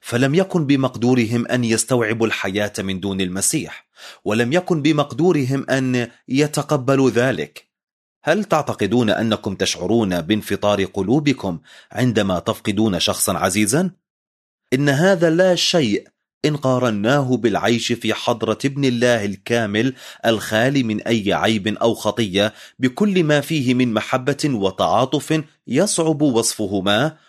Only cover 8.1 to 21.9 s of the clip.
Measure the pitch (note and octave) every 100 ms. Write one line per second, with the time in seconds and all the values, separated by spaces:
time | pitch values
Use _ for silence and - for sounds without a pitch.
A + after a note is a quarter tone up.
8.1 | _ - F3+ G3+ D#3+ C#3 A2 G2+ B2 A2
9.1 | - A2+ G#2 A2 F#2 F#2+ - F2+ A#2 G2+
10.1 | F2 E2 G#2+ - G2+ G#2 G2+ F#2 G2+ F#2+
11.1 | C#3 D3 C3 G2 E2 - - - G#2 B2+
12.1 | G#2+ G2 F2 - G#2+ - G2+ A2 F2 -
13.1 | F#2+ - F2 F#2 F#2 G#2+ C3+ F#3 - _
14.1 | _ _ _ _ _ _ C3+ C#3+ C3+ F#3
15.1 | F#3 E3 E3 F#3 F3 - F3 B2 G2 -
16.1 | _ _ _ D3+ D3 C3 B2+ B2 G#2 G#2+
17.1 | C#3+ C3 B2 A2+ F#2 G2 A#2+ - A#2 A2
18.1 | G#2+ - A2+ A2 G#2 C#3 C#3 C3+ A#2+ B2
19.1 | A#2 G#2 F#2+ - A#2 G#2+ G#2 B2+ B2+ -
20.1 | - A#2 A2 - A2 B2+ C#3+ A2+ G#2+ -
21.1 | A#2 G2 D#2+ G2+ A2 G2+ G#2 A#2